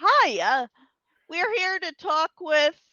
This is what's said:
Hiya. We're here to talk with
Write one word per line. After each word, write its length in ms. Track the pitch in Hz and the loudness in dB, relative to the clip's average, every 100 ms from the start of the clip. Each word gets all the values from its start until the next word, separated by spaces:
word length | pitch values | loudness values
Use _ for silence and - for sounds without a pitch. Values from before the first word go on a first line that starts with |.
Hiya. 680 | 370 571 392 208 180 262 240 _ _ _ _ _ _ | 4 4 2 0 0 -2 -4 _ _ _ _ _ _
We're 240 | 330 403 453 | -4 -2 -2
here 220 | 370 381 | -2 -4
to 120 | 349 | -8
talk 380 | 302 381 311 320 _ | -10 -4 -2 -2 _
with 340 | 330 302 294 - _ | -2 2 2 -2 _